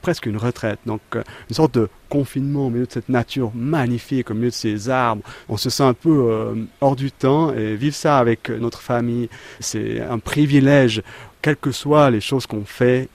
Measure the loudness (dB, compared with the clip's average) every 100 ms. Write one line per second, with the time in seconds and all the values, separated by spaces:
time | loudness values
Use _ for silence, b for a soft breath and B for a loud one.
0 | -2 -4 -2 -4 -4 -4 -4 -6 -6 -8
1 | _ -8 -8 B B 0 2 2 0 -2
2 | -6 -4 -2 -4 -2 -2 -2 -2 -4 -6
3 | -2 -2 -2 -4 -4 -4 -2 0 0 -2
4 | -2 -4 -2 -2 -2 -2 -4 -2 -2 0
5 | 0 -2 -8 B B -4 -4 2 2 2
6 | 4 4 4 2 -2 -4 -8 _ 0 2
7 | -4 0 2 4 2 0 -4 -2 -2 -2
8 | 0 2 4 2 -2 -4 -4 -6 -4 -2
9 | 0 -2 -6 B B B -8 -6 -4 -4
10 | -4 -6 -4 0 4 6 6 6 6 2
11 | -8 B B _ -2 -2 -2 -4 2 4
12 | 4 2 0 -2 -2 -8 -8 0 2 2
13 | -2